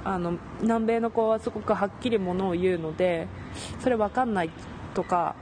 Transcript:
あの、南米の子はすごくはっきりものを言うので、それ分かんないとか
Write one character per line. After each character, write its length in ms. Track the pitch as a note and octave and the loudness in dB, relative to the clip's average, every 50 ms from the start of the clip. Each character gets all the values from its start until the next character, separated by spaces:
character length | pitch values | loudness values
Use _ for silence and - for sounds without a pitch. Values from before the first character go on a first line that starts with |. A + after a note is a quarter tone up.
| - | -2
あ 140 | G3 G3 | -2 -2
の、 200 | F3+ F3 E3+ F3 E3+ - - - - | 0 0 -2 -2 -4 -6 -10 -6 -2
南 240 | G3 A3 A3+ A3+ A3+ | 2 2 2 4 4
米 140 | G#3+ A#3 A#3 | 2 2 2
の 120 | A3+ A#3 | 2 0
子 160 | A3+ A#3 A3 | 2 2 4
は 120 | A3 A3 A3 | 4 2 2
す 100 | - B3 | 0 -4
ご 100 | - G#3+ | -6 -4
く 140 | G3+ - G#3+ | 0 0 2
は 120 | F#3 G3+ | 2 2
っ 40 | G3+ - - | -2 -2 -4
き 80 | - B3 | -2 0
り 80 | A3+ | 0
も 160 | G#3+ F#3+ F3+ F3+ | 2 2 0 0
の 160 | F#3 F#3+ F#3+ | 0 0 0
を 40 | F3 | 0
言 240 | F3 F3+ F#3 F#3 | 2 2 2 2
う 20 | E3 | 0
の 160 | D#3+ D#3+ D#3 | -2 -6 0
で、 320 | - F3+ F3+ F3 E3 E3+ F3+ - - - - - - - - - - | 2 2 2 2 0 -2 -6 -8 -12 -12 -12 -10 -10 -10 -10 -10 0
そ 80 | - B3+ | 2 2
れ 60 | B3 | 4
分 120 | A3 G#3+ G3+ | 4 2 2
か 140 | - B3 C4 | 2 0 2
ん 100 | A#3+ G#3+ | 2 2
な 120 | F#3+ E3+ | 0 0
い 40 | D#3+ D#3+ - - - - - - - - | 0 -4 -10 -14 -14 -12 -12 -12 -4 -2
と 100 | - F3 | -2 0
か 320 | - F#3 F3 E3 - - - | 2 2 2 2 0 -2 -6